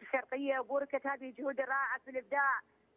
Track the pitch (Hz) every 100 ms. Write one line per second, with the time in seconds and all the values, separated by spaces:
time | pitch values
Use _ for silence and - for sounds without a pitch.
0 | - 262 247 262 277 269 247 277 285 269
1 | 277 277 262 226 269 262 254 269 262 254
2 | - 254 247 285 277 247 - _ _